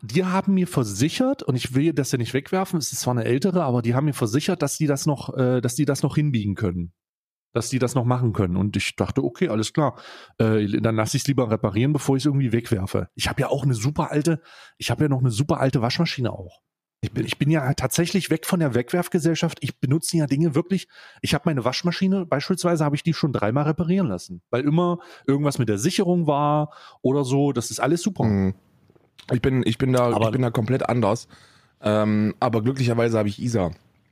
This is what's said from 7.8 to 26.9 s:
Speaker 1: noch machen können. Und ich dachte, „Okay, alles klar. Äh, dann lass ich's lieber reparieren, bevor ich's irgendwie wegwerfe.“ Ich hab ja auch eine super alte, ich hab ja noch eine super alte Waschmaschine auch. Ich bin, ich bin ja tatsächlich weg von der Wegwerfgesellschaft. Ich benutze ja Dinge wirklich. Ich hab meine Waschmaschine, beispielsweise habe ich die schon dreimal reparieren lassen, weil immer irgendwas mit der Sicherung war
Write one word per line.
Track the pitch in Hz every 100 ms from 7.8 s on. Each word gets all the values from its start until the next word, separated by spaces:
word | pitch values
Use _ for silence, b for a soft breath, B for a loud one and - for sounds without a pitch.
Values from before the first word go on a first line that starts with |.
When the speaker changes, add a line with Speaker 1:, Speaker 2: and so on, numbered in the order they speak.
| 120
Speaker 1:
noch | 131
machen | 120 123 123
können. | 104 92 92
Und | 101 101
ich | -
dachte, | - 95 -
„Okay, | 139 - 175
alles | 107 110
klar. | - 143 B B B B -
Äh, | 113 110 104 123
dann | 113 110
lass | 107
ich's | 139 -
lieber | 127 117
reparieren, | 110 107 98 135
bevor | 147 -
ich's | 135 147
irgendwie | 139 131
wegwerfe.“ | 113 120 104 98 - 90
Ich | - -
hab | -
ja | -
auch | 135
eine | 135
super | 117 120 151 156
alte, | 151 151 160 B B B B
ich | -
hab | 117
ja | 151
noch | 131
eine | 127
super | 107 147 151
alte | 135 135
Waschmaschine | 113 151 170 - 113
auch. | 95 92 - _ _ _ _
Ich | 104
bin, | 120
ich | 117 -
bin | 147
ja | 160 131
tatsächlich | - 127 - 170 196 -
weg | 160
von | - 185
der | 151
Wegwerfgesellschaft. | 113 - 185 - 180 156 160 165 -
Ich | 135 -
benutze | 127 156 - 165
ja | 147
Dinge | 139 165
wirklich. | 139 - 190 - B B B
Ich | -
hab | 151 170
meine | 139
Waschmaschine, | 117 - 180 170 190 196 175
beispielsweise | 139 - 185 175 170
habe | 151 143
ich |
die | -
schon | 151 156
dreimal | 117 104 135
reparieren | 147 156 165 190 156
lassen, | 90 - 87 -
weil | 123
immer | 143 165 175 175 B B -
irgendwas | 139 147 135
mit | 110
der | 101
Sicherung | 127 - 180 180 151
war | 143 147 151 151 B B